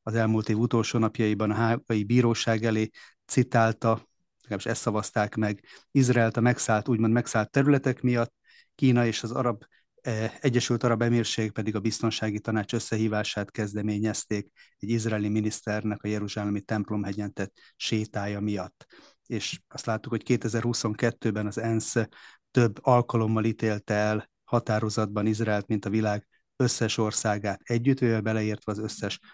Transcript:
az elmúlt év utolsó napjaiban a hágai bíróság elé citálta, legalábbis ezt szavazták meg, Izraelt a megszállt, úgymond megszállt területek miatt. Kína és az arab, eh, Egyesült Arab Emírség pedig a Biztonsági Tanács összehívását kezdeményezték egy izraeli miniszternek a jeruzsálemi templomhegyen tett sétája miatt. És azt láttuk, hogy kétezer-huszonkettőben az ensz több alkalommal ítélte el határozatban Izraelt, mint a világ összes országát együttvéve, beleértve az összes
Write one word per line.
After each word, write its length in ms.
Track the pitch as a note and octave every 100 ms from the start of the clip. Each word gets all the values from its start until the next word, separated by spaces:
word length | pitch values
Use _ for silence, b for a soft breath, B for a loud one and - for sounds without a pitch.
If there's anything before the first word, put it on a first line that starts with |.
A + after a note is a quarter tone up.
az 120 | -
elmúlt 340 | A2+ A2 A2 G#2+
év 100 | G#2+
utolsó 400 | A#2 A#2 G#2+ A#2
napjaiban 520 | A2+ - G#2+ G#2 G#2+
a 40 |
hágai 500 | G#2+ A2+ A#2 - A2
bíróság 600 | G#2 B2 A#2+ A2+ - A2+
elé 260 | A2+ A2 G#2+ B B _ -
citálta, 840 | - B2 A#2 A2+ A2 A2+ A2 - _ _ _
legalábbis 260 | - G2 -
ezt 140 | A#2
szavazták 540 | - G#2 G2 A2+ G#2
meg, 300 | - G#2 G#2 B B _
Izraelt 460 | C#3 B2+ B2 A2+ A#2
a 40 |
megszállt, 480 | A#2 A#2+ - G#2+ A2
úgymond 240 | A2+ A2+
megszállt 380 | A#2 - A2+ G#2+
területek 500 | C#3+ C#3 C#3+ C3+ B2+
miatt. 340 | B2 A#2+ A#2 _ b b b
Kína 320 | - C3 B2 A#2
és 160 | A2
az 80 | A2
arab, 340 | B2+ B2 G#2+ - _ _ _
eh, 320 | - A2 A2 -
Egyesült 420 | C#3+ A#2+ - A#2+
Arab 200 | A#2+ A2+
Emírség 480 | A#2+ A#2 G#2+ - G#2+
pedig 240 | G#2+ G#2
a 60 | G#2+
Biztonsági 600 | A2 - A2+ - A2 G#2
Tanács 340 | - G#2+ G2
összehívását 760 | A#2 - A2 A2 G#2+ G#2 - G2+
kezdeményezték 1000 | - G#2 G#2 G#2 G#2 A2 - - G#2 G2+ b b _
egy 120 | G2+
izraeli 380 | A#2 A2 A2 G#2
miniszternek 760 | A2 G#2+ - - G#2+ G#2+ G2+
a 60 | G#2+
jeruzsálemi 520 | G#2+ G2+ - G#2 G2+
templomhegyen 720 | - G#2+ G2+ G#2 G2+ G2+ G#2
tett 220 | - - b b -
sétája 640 | - A2 G#2+ G#2 G2+ G#2
miatt. 460 | G#2 G2+ F#2 - - b b b -
És 340 | A2+ - - _
azt 180 | - -
láttuk, 240 | A2 -
hogy 120 | A2+
kétezer-huszonkettőben 1200 | - A#2+ A2+ A2+ A#2+ A#2 A2+ G#2 A#2 - A2+ G#2 G#2
az 120 | G#2
ensz 380 | A#2 A2+ - A#2 G#2+ B B B _
több 280 | - A#2 G2+
alkalommal 640 | - B2 A#2+ A#2 A2 A2
ítélte 500 | A2 G#2+ A2+ G#2 -
el 360 | G#2 G#2+ G#2+ - _
határozatban 800 | _ A#2+ - G#2+ A2 A2+ G#2 G#2 G#2+
Izraelt, 400 | G#2+ A2+ G#2 G2+
mint 180 | A2
a 60 | G2+
világ 360 | G#2+ G#2+ G#2 - _ _ -
összes 420 | B2 - A2 -
országát 640 | G#2+ - A2+ G#2 G#2 F#2+
együttvéve, 560 | - A#2 B2 C3 A#2+ A2+
beleértve 520 | G#2 A2 G#2+ G#2 -
az 60 | G#2
összes 420 | G#2+ - G2+ - b